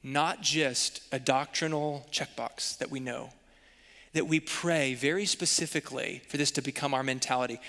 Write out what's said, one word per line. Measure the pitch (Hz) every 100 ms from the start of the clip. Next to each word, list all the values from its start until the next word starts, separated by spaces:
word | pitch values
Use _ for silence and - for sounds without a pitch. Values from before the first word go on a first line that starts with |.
Not | 135 139 160 -
just | 156 147 147 123 - - -
a | 131
doctrinal | 131 131 147 - 160 156 151 143 131
checkbox | - 139 - 117 - - -
that | 131
we | 131
know, | 127 123 123 - - - - - - - -
that | 160 156
we | 160
pray | 156 - 175 165 139
very | 123 135 175 208
specifically | - 170 - 160 156 - 135 123 127 -
for | 143
this | 143
to | -
become | 135 - 143
our | 135
mentality. | 131 131 - 127 123 117